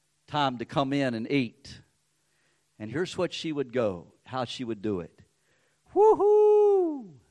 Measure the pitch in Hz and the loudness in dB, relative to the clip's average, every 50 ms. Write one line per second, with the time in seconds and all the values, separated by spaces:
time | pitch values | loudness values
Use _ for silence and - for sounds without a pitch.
0 | _ _ _ _ _ - - 151 143 135 127 117 117 - - 143 139 135 139 143 | _ _ _ _ _ -8 -4 -2 -2 -2 -2 -6 -10 -6 -2 -2 -2 -2 -2 -2
1 | 139 131 117 113 113 - 139 143 127 113 - _ - - - - _ _ _ _ | -2 -2 -4 -6 -6 -4 -2 -2 -2 -4 -8 _ -20 -20 -20 -20 _ _ _ _
2 | _ _ _ _ _ _ _ _ _ _ _ _ _ _ _ - 107 110 117 151 | _ _ _ _ _ _ _ _ _ _ _ _ _ _ _ -16 -14 -8 -6 -6
3 | 185 175 - - 180 165 - - - 165 156 143 135 120 113 127 120 104 92 87 | -6 -6 -4 -6 -6 -6 -6 -8 -8 -8 -6 -6 -6 -4 -2 -2 -2 -2 -2 -6
4 | 82 - _ _ _ - 120 131 127 117 - - 131 113 113 104 95 107 104 90 | -12 -18 _ _ _ -10 -8 -8 -6 -6 -8 -10 -8 -8 -8 -6 -4 -4 -4 -4
5 | 82 - _ _ - _ _ _ _ _ _ _ _ _ _ _ _ _ - 339 | -6 -10 _ _ -20 _ _ _ _ _ _ _ _ _ _ _ _ _ 2 4
6 | 415 440 415 277 370 415 415 427 427 427 427 415 415 415 403 392 359 330 302 277 | 6 6 6 4 4 4 4 6 6 6 6 6 6 4 4 2 2 0 -4 -8
7 | 233 190 151 123 _ _ | -12 -16 -20 -20 _ _